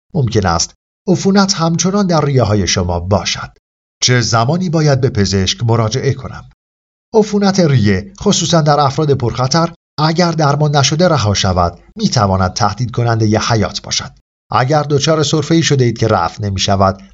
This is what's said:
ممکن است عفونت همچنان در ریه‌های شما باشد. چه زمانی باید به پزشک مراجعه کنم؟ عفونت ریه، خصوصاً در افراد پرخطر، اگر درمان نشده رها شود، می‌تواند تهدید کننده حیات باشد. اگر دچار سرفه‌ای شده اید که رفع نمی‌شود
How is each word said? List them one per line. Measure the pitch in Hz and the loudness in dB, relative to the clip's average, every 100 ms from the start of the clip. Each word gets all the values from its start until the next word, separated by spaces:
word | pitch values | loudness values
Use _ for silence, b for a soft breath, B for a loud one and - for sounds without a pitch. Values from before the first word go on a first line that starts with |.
| _ | _
ممکن | 165 120 107 90 | -4 0 0 0
است | 85 - _ _ _ - | 0 -4 _ _ _ -2
عفونت | 170 196 196 196 | 0 2 2 0
همچنان | - 165 165 185 208 190 | 0 -2 0 0 0 0
در | 160 | 0
ریه‌های | 147 131 101 104 90 | 2 2 2 0 0
شما | 101 87 87 | -2 -2 -4
باشد. | 90 101 - - - - _ _ _ _ | 0 -2 -2 -8 -10 -16 _ _ _ _
چه | - 123 | 0 0
زمانی | 104 113 117 180 185 | 2 0 0 -2 -2
باید | 160 151 135 | 0 2 2
به | 131 | 0
پزشک | 104 95 98 92 - | 0 0 0 -2 -2
مراجعه | 117 117 110 131 135 | 0 0 0 -2 -2
کنم؟ | - - - - _ _ _ _ _ _ | -4 -8 -16 -20 _ _ _ _ _ _
عفونت | 220 208 202 196 190 | 0 0 0 2 2
ریه، | 165 135 101 95 - - | 2 4 2 0 -4 -4
خصوصاً | - - 165 170 | -2 0 0 2
در | 151 147 | 2 2
افراد | 139 135 151 | 2 0 0
پرخطر، | 135 117 - 131 170 165 - _ - | 0 0 -2 -2 0 -2 -6 _ -2
اگر | 156 165 175 | -2 2 0
درمان | 160 147 143 151 147 | 0 0 2 0 2
نشده | 131 151 180 | 0 2 2
رها | 147 104 | 2 0
شود، | 98 95 92 87 - _ - | 0 0 0 0 -4 _ -6
می‌تواند | 95 - 101 92 92 | -2 0 2 2 -2
تهدید | - 101 101 117 | 0 -2 -2 -6
کننده | - 120 113 107 107 | -4 -2 0 0 0
حیات | - 113 87 - | 0 -2 -2 -6
باشد. | - - - - _ _ _ | -8 -8 -8 -16 _ _ _
اگر | 113 131 151 | -2 0 0
دچار | 143 143 147 156 | 0 -2 0 0
سرفه‌ای | 147 156 147 165 | 0 -2 0 0
شده | - 139 | 2 2
اید | 120 113 | 2 0
که | 110 | 0
رفع | 101 85 - | 2 0 -4
نمی‌شود | 104 95 - 98 95 95 B | -6 -4 0 2 2 0 B